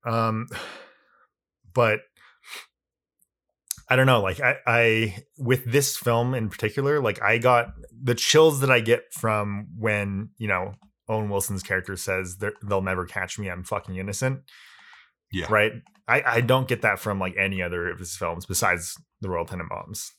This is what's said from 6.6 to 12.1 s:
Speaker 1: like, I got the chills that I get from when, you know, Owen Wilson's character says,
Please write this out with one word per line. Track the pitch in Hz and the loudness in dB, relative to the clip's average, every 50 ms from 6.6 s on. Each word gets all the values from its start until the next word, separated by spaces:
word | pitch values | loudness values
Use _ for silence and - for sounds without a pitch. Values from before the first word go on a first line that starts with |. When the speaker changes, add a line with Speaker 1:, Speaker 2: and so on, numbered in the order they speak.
| - 107 - - 135 139 151 151 | -4 -4 -2 -2 0 0 0 2
Speaker 1:
like, | 131 110 98 - | 0 0 -2 0
I | 104 101 113 | 2 2 2
got | 123 117 127 123 120 117 - - - - - | 4 4 4 4 4 4 0 -8 -18 -20 -20
the | - - 135 123 120 | -18 -6 0 0 0
chills | 117 - - - 151 160 160 147 135 | 0 2 4 6 8 8 8 6 4
that | 135 135 | 2 4
I | 127 120 | 4 4
get | 110 110 117 113 - _ - | 6 4 2 2 2 _ -12
from | - - 113 107 107 104 104 101 101 107 - 85 | -4 -2 0 0 0 -2 -2 -4 -6 -8 -10 -10
when, | 110 107 110 107 104 101 98 98 98 107 - _ | -4 -2 0 0 0 -2 -2 -4 -6 -6 -8 _
you | _ 110 | _ -4
know, | 104 98 90 92 101 104 _ _ _ _ _ _ | -2 -2 -2 -2 -4 -10 _ _ _ _ _ _
Owen | - 113 110 107 104 | -4 -4 -2 -2 -2
Wilson's | 101 98 95 - 101 95 | -2 -2 -2 -2 -6 -8
character | 92 - 95 92 90 - 98 | -4 -2 -2 -2 -2 -4 -10
says, | 90 - - | -8 -4 -4